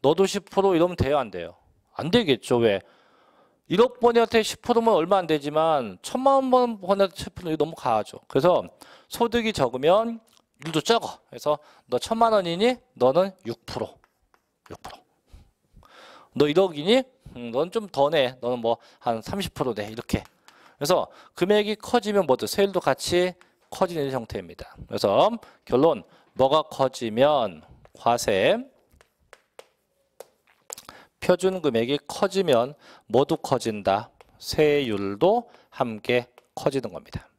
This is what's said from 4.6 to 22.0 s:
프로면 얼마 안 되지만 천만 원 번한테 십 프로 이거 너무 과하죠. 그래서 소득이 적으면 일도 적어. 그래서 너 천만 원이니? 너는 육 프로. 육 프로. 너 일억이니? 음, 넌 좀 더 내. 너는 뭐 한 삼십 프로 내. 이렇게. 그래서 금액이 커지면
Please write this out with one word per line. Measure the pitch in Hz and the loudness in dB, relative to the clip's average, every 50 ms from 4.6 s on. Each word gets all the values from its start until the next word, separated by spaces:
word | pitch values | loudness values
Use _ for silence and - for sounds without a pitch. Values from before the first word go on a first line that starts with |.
프로면 | - - 240 233 226 226 214 | -2 0 0 2 4 4 2
얼마 | 165 160 175 202 196 | 2 2 2 2 0
안 | 180 | 2
되지만 | 156 156 143 139 147 147 156 160 160 156 143 123 104 92 - - | 0 0 0 0 -2 0 0 2 2 2 0 -2 -4 -10 -14 -16
천만 | - - 247 254 277 269 269 262 262 254 | -10 -8 0 2 2 2 2 2 2 2
원 | 254 247 240 233 202 | 2 2 0 -4 -8
번한테 | 190 175 202 196 196 190 - | -2 -2 0 2 2 -2 -2
십 | - - - _ | -10 -14 -14 _
프로 | - 180 170 | -12 -6 -6
이거 | 156 151 | -2 -2
너무 | 147 160 160 | -2 -4 -4
과하죠. | - - 131 113 107 104 - - - _ _ | -6 -2 0 0 0 -2 -4 -12 -20 _ _
그래서 | - 139 139 175 180 135 92 85 _ _ - - - - _ _ | -2 2 4 4 4 2 0 -4 _ _ -20 -20 -20 -20 _ _
소득이 | - - 233 233 226 240 226 220 | -4 -4 -2 0 0 -2 -2 -2
적으면 | 208 - 143 120 120 127 135 156 180 208 226 233 233 226 _ _ _ _ _ _ _ _ - | 0 0 -2 -2 0 0 2 2 4 4 2 -2 -6 -12 _ _ _ _ _ _ _ _ -12
일도 | 160 165 160 | -4 -4 -4
적어. | - - 226 226 - - - - _ _ | 0 0 0 0 0 -6 -14 -14 _ _
그래서 | - 120 - 147 151 147 _ _ _ _ _ _ | -18 -6 -2 -2 -4 -4 _ _ _ _ _ _
너 | 123 123 | -6 -4
천만 | - - 226 226 233 226 220 | -4 -4 0 2 2 4 4
원이니? | 208 185 170 170 175 208 240 254 240 _ _ _ | 2 0 0 -2 0 0 0 0 -2 _ _ _
너는 | - 123 127 135 165 190 196 190 _ _ 113 | 2 2 4 4 4 0 0 -4 _ _ -10
육 | 117 _ _ | -10 _ _
프로. | - - 127 110 - - _ _ _ _ _ _ _ _ _ _ _ _ _ _ _ | -12 -8 -8 -8 -8 -10 _ _ _ _ _ _ _ _ _ _ _ _ _ _ _
육 | - - _ | -20 -18 _
프로. | - - - _ _ _ _ _ _ - - - _ _ _ _ _ _ - _ _ _ - - - - - - _ _ | -20 -20 -20 _ _ _ _ _ _ -20 -20 -20 _ _ _ _ _ _ -20 _ _ _ -20 -20 -20 -20 -20 -20 _ _
너 | - 143 147 | 0 0 2
일억이니? | 147 175 196 185 160 147 147 185 226 262 262 262 _ _ _ - - | 4 2 2 0 -2 -6 -2 0 0 0 0 _ _ _ _ -20 -18
음, | 123 120 117 | -14 -14 -6
넌 | 113 127 160 180 | -4 -4 -4 -2
좀 | - 226 214 196 | -4 -8 -8 -6
더 | - 135 139 147 | -2 0 0 2
내. | 160 156 131 123 131 127 | 2 2 0 0 -2 -6
너는 | - 120 127 123 | -6 -6 -6 -2
뭐 | 113 117 117 - _ - _ _ | -2 -2 -4 -4 _ -20 _ _
한 | - 123 117 113 107 | -6 -4 -4 -4 -6
삼십 | - - 196 185 - _ | -8 -8 -6 -8 -8 _
프로 | - 151 135 110 | -4 -4 -4 -4
내. | 98 104 104 | -6 -8 -10
이렇게. | 110 117 - - - - - - _ _ _ - _ _ _ - _ _ | -10 -14 -8 -6 -6 -6 -6 -10 _ _ _ -20 _ _ _ -20 _ _
그래서 | 143 143 180 156 98 - - - - _ _ | -2 0 0 0 0 -6 -12 -20 -20 _ _
금액이 | - 175 185 208 208 208 202 214 - | -6 0 2 2 2 2 0 -4 -8
커지면 | - - - 240 | -8 -2 -2 -2